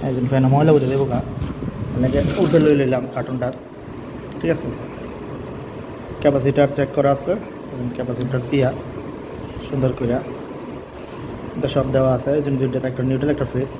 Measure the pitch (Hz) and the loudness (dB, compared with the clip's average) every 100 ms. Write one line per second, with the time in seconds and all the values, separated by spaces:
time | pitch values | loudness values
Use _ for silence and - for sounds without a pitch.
0 | 139 127 123 135 131 139 156 147 131 139 | 0 0 2 4 6 6 8 6 6 2
1 | 131 120 - - - - - - - - | 2 0 -2 -4 -6 -4 -6 -6 -4 0
2 | 127 143 147 - 170 165 151 143 131 127 | 2 4 2 4 6 8 8 6 4 2
3 | 127 131 120 131 123 135 - - - - | 0 -6 -4 -2 -4 -4 -14 -16 -14 -14
4 | - - - - 165 156 131 117 - - | -12 -12 -10 -4 -2 0 -2 -8 -10 -10
5 | - - - - - - - - - - | -10 -10 -10 -10 -10 -10 -12 -12 -12 -12
6 | - - 151 139 131 135 139 143 135 - | -12 0 2 4 2 4 4 2 0 2
7 | 139 135 - 202 - - - 135 123 123 | 4 2 0 -4 -4 -12 -12 -6 -6 -4
8 | 127 123 127 131 120 139 127 113 - - | -6 -4 -2 -2 0 2 2 0 -10 -10
9 | - - - - - - - 139 131 127 | -10 -12 -12 -12 -10 -10 -6 0 0 0
10 | 120 127 - - - - - - - - | 0 0 -2 -10 -10 -12 -12 -12 -12 -14
11 | - - - - - - 135 139 131 131 | -14 -12 -12 -10 -10 -4 0 2 2 4
12 | 131 123 139 151 143 135 131 127 127 127 | 4 2 2 0 2 0 0 0 -2 -2
13 | 127 131 147 143 127 127 139 | 0 2 0 0 0 -2 -4